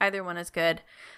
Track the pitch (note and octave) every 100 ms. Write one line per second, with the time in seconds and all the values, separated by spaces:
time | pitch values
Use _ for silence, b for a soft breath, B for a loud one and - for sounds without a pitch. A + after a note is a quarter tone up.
0 | G3 G3 F#3 F3 F3 - E3 E3 B B
1 | B